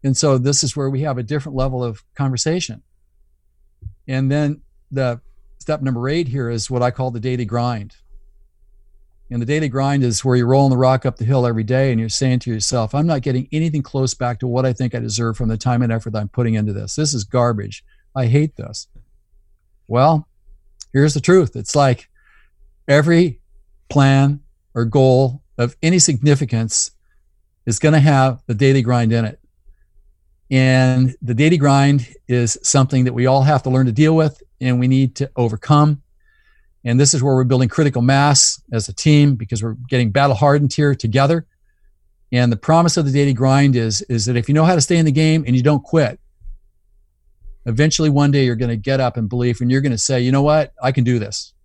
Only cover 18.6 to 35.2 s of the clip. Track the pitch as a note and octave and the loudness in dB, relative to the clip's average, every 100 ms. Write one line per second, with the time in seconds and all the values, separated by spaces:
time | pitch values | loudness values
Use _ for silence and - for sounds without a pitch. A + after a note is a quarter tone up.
18.6 | - A2 - - _ _ _ _ _ _ | -14 -14 -18 -20 _ _ _ _ _ _
19.6 | _ _ _ A#2 C#3+ D#3 - _ - - | _ _ _ 2 4 2 -2 _ -20 -20
20.6 | _ _ - C3+ D3+ D3 D3 F#3 C#3+ A#2+ | _ _ -4 0 2 0 4 4 4 -4
21.6 | G#2 D3 C#3 A#2+ _ _ _ _ _ _ | -4 2 2 0 _ _ _ _ _ _
22.6 | - _ - C#3+ D3+ E3+ F3 B2 _ - | -20 _ 0 2 4 4 2 -2 _ -20
23.6 | _ _ _ C#3+ C3+ C3+ C#3 C#3+ - _ | _ _ _ 2 4 4 2 0 -8 _
24.6 | _ - A#2 C3+ C3 B2+ C3+ C3 _ - | _ -6 -2 2 4 4 2 -2 _ -6
25.6 | A#2+ - D#3+ F3+ E3 C3 C#3+ C#3+ C#3 A2+ | -6 -2 0 2 0 0 2 0 0 -4
26.6 | A2+ - - _ _ _ _ _ _ _ | -4 -4 -8 _ _ _ _ _ _ _
27.6 | - A2 D#3 D#3 D3 C#3 C3 A#2+ - A2 | -6 0 2 4 4 4 2 -2 -6 0
28.6 | C3+ C3+ A#2 B2 A#2 A#2 A2+ - _ _ | 2 2 2 0 0 0 -2 -8 _ _
29.6 | - - _ _ _ _ _ _ _ C3 | -20 -20 _ _ _ _ _ _ _ 2
30.6 | C3 C3 B2+ B2+ C3 - A#2 A2+ D3+ E3+ | 4 4 4 2 0 -2 -6 0 2 4
31.6 | C#3+ C#3 C#3 C#3+ A#2+ - _ B2 A#2+ - | 4 4 4 2 -2 -16 _ -2 -2 -4
32.6 | - D3 C3 C3+ B2+ A#2+ B2+ C3+ C#3 C#3 | 0 2 2 2 0 0 0 2 2 0
33.6 | C3 C3 C3 G#2+ D#3 D#3+ D#3 - _ _ | 0 0 0 2 2 4 0 -4 _ _
34.6 | C3 B2 B2 C3 C3 - | -2 0 2 2 0 -4